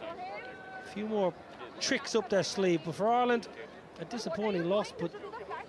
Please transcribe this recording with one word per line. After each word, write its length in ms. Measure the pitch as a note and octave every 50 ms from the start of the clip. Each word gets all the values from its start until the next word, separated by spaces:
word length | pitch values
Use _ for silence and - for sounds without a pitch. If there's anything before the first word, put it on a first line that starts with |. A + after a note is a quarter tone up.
| -
A 840 | E4 E4 - F5+ F#5+ - - - F#5 - - G5 - - - - - -
few 120 | G3+ G#3+
more 280 | G#3+ G#3+ G#3 F#3+ F3 D#3+ - - - - - B2 A#2 - -
tricks 340 | - - C4+ G#3+ - - -
up 160 | A3 F#3 -
their 140 | G3+ F#3 D#3+
sleeve, 380 | - - G3+ F#3+ F3+ E3+ D#3 D#3+
but 120 | E3+ C#3+
for 120 | E3 G3
Ireland, 400 | A3+ A#3+ B3 B3 B3 A#3+ A#3 - - - - - - - - - - - -
a 40 | E3
disappointing 600 | - B3 A#3 - - - G#3 G#3 G#3+ G3 E3+ E3
loss, 240 | E3+ G3 G#3 F#3+ -
but 200 | - - - - - G#4 - - - - G#4 - - D#4+ -